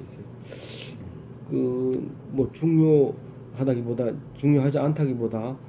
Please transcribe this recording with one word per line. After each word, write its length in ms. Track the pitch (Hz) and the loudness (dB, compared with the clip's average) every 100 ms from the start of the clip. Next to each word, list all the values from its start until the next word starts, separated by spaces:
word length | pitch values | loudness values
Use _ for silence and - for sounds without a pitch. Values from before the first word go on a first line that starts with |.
| - | -16
있어요. 180 | - - - - - - - - - - - - - - | -16 -16 -16 -16 -14 -14 -14 -14 -14 -14 -14 -16 -16 -4
그, 600 | 139 127 127 127 131 - - - | -2 0 0 0 -2 -4 -12 -8
뭐, 180 | 135 123 | -2 -2
중요하다기보다, 1600 | - 160 160 160 151 131 - - - - - 135 123 117 117 120 147 - | 0 2 6 8 8 6 2 -12 -16 -14 -2 0 0 0 -2 -2 -2 -10
중요하지 440 | - 139 147 135 139 | -2 4 6 4 2
않다기보다, 800 | 147 151 143 120 113 110 117 131 | 2 2 2 2 0 -2 -4 -8